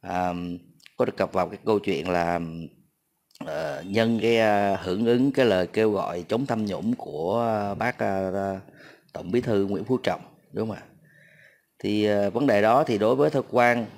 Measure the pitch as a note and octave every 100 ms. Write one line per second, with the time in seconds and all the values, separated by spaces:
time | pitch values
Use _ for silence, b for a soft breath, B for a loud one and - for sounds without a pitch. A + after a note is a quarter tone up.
0 | F#2 F2+ F2+ F2 F2 F2 _ _ - _
1 | A2+ - F#2 G2 F2 G2+ - G#2+ G2+ E2
2 | E2+ F2+ E2+ F2 E2+ E2 E2 _ _ _
3 | _ _ _ _ - - D#3+ C#2 F2+ G2+
4 | A2+ A2+ A2 A#2 A2 G#2 G2+ F#2+ F#2 F#2
5 | A#2 B2 C3+ C3+ B2 F#2+ F2 - A2 G2
6 | - F2 F2 A2+ C3+ A#2 G#2 F2+ G2+ A#2+
7 | - D2 E2+ A#2 A#2 A2 G2+ G2+ A#2 -
8 | A2 F#2+ F#2+ F#2+ G2 G2 - B B B
9 | B - E2+ A#2 A#2+ G#2 G2 G2+ F#2+ B2+
10 | - F2 - _ _ - A2 G2 - _
11 | b b b b b b b _ G2+ G#2
12 | G#2 G#2 G2+ G2 C#3 G#2 G#2+ B2 D3+ A2
13 | G#2+ C3 D3+ D3 A#2 A#2+ A#2+ A#2+ G#2+